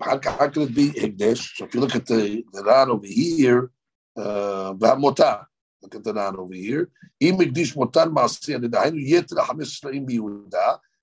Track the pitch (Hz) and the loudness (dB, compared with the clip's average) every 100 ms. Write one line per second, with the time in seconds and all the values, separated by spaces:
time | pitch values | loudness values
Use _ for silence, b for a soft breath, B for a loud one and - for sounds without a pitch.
0 | - 131 127 - 143 151 143 120 143 147 | -4 -4 -2 0 0 0 -2 2 0 0
1 | 110 98 104 123 - - 101 120 135 123 | -6 -2 0 0 -4 -12 -8 -2 0 -2
2 | - 113 104 110 - 98 101 131 131 110 | 0 0 0 -4 -10 -4 4 4 4 0
3 | 101 101 170 165 127 123 127 _ _ _ | -2 0 0 4 4 4 2 _ _ _
4 | _ - 101 104 101 98 95 95 107 131 | _ -10 -6 -4 -4 -4 -6 0 2 4
5 | 143 143 151 104 - _ _ _ 101 107 | 2 4 2 2 -6 _ _ _ -18 -12
6 | 107 104 98 95 90 92 98 143 175 _ | -8 -4 -4 -6 -12 -10 -6 -4 -4 _
7 | b b 160 185 156 135 147 143 123 160 | b b 2 2 2 0 -2 -2 0 2
8 | 165 147 117 - - 131 120 110 131 160 | 2 2 0 0 -6 -4 -2 0 0 0
9 | 135 170 - 165 151 156 139 - 143 139 | 2 2 2 -2 -2 -4 -8 -10 -10 -8
10 | 131 117 107 101 98 87 107 - _ _ | -4 -4 -4 -10 -8 -2 0 -2 _ _